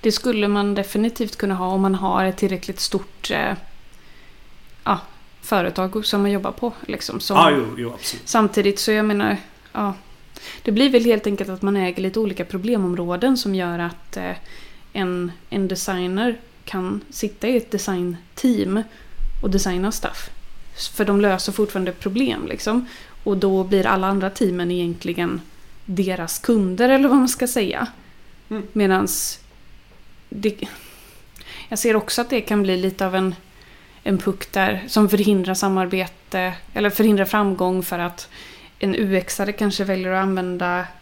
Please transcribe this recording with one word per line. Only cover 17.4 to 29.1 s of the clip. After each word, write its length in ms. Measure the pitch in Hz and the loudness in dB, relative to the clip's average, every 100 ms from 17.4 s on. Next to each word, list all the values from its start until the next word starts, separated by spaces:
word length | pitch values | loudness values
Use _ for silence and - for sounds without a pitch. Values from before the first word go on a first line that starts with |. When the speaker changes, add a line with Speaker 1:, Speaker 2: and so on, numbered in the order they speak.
| 214 | 0
Speaker 1:
i 80 | 247 | 0
ett 140 | 233 | 0
designteam 1120 | 208 - 180 180 170 - - 262 226 190 202 220 - - - - - | -4 -2 -2 -2 -6 -12 -2 2 2 2 0 -2 -12 -14 -2 0 0
och 80 | 202 | 2
designa 420 | 190 190 180 196 | 2 2 0 -2
stuff. 380 | 226 - - - - - - - - - | -2 -6 -8 -10 -10 -12 -12 -12 -10 -10
För 100 | - | -2
de 160 | 208 202 | 2 4
löser 320 | 202 185 202 | 4 2 -2
fortfarande 400 | 196 208 190 185 | 0 0 0 -4
problem, 540 | 180 202 196 262 - - | -4 -4 0 0 0 -4
liksom. 400 | - - 226 247 - - - | -6 0 -2 -2 -12 -18 -8
Och 120 | - 196 | -2 2
då 280 | 196 190 | 2 2
blir 220 | 185 196 190 | 2 2 4
alla 200 | 190 190 | 2 2
andra 240 | 196 190 | 0 0
teamen 400 | 196 202 180 175 | 0 0 2 0
egentligen 720 | 180 170 170 180 170 175 180 - - - - | 0 -2 -4 -6 -2 -2 -4 -8 -20 -18 -16
deras 540 | - 185 190 180 165 - | -8 -2 0 -2 -6 -6
kunder, 500 | - 233 190 185 247 | 2 2 2 4 6
eller 200 | 269 277 | 6 8
vad 100 | 269 | 6
man 100 | 254 | 4
ska 180 | - 247 | 2 0
säga. 400 | 247 196 - - - - - - - - | 0 0 -2 -6 -8 -20 -20 -20 -20 -10
Speaker 2:
Mm. 120 | 220 202 | -8 -4
Speaker 1:
Medans 680 | 214 202 190 196 | 2 4 4 2